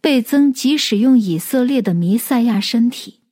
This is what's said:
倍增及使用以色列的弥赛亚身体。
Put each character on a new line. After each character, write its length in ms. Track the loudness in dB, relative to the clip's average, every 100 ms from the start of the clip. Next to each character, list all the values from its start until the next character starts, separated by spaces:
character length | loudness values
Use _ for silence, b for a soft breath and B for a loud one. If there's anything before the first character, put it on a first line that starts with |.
倍 220 | 2 0
增 300 | 2 2 2
及 260 | 2 -2 -2
使 200 | 0 0
用 200 | 4 2
以 200 | 2 -4
色 260 | -2 -2
列 180 | 0 0
的 100 | 0
弥 240 | 0 0 -2
赛 260 | 0 0
亚 180 | 0 0
身 280 | -2 0 0
体。 320 | -2 -18 -20 _